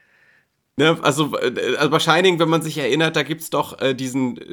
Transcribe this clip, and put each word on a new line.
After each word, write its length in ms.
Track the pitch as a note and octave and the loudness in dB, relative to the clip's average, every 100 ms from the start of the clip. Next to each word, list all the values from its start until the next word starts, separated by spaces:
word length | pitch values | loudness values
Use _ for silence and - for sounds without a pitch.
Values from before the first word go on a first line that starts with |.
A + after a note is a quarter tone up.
| _ _ _ _ _ _ _ - | _ _ _ _ _ _ _ 0
Ne, 200 | D#3 D#3+ | 2 2
also, 340 | - D3 D3 - | 0 2 0 0
äh, 380 | B2+ G#2 F#2+ B2+ | -2 0 -2 0
also 140 | C#3+ | 2
bei 80 | D3+ | 2
Shining, 400 | D#3 D#3+ F#3 E3+ | 2 4 4 2
wenn 100 | E3 | 2
man 140 | E3 | 2
sich 160 | D#3+ D3+ | -2 -4
erinnert, 380 | C3 C#3+ D#3+ D#3 | -2 2 2 0
da 80 | |
gibt's 260 | C#3+ D#3+ - | -4 -6 -4
doch, 300 | D3 C#3+ - | -4 -4 -2
äh, 140 | C3+ | -2
diesen, 440 | C3 C3 C3 B2+ A2+ - | -2 -4 -2 -2 -4 -10